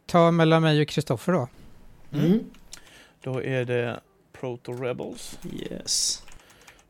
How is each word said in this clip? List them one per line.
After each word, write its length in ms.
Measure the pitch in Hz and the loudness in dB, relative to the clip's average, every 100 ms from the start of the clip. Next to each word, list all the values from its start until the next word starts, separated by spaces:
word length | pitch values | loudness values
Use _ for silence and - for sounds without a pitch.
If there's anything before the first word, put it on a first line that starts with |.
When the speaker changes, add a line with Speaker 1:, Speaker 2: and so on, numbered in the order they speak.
| - | 0
Speaker 1:
ta 240 | 175 170 | 4 6
mellan 320 | 170 160 160 | 6 6 6
mig 200 | 160 151 | 4 4
och 60 | 147 | 2
Kristoffer 440 | - - 120 - | -2 -2 -2 0
då. 160 | 180 120 - - - - - - | -2 -2 -10 -20 -20 -20 -20 -8
Speaker 2:
Mm. 140 | 147 156 | 0 2
Speaker 3:
Mm. 240 | 220 - - - - - - - _ | 2 0 -14 -20 -20 -20 -20 -20 _
Speaker 2:
Då 200 | - 127 | -8 -6
är 220 | 135 131 | -4 -2
det 360 | 123 123 120 107 - _ _ | -2 -2 -2 -6 -14 _ _
Proto 400 | - 127 123 - | -12 -10 -10 -10
Rebels. 680 | 123 127 123 - - - - 185 | -8 -6 -6 -8 -12 -14 -16 -14
Speaker 3:
Yes. 680 | - - - - - - - - - - - - - | -12 -10 -10 -4 -2 -2 -6 -10 -20 -20 -20 -20 -20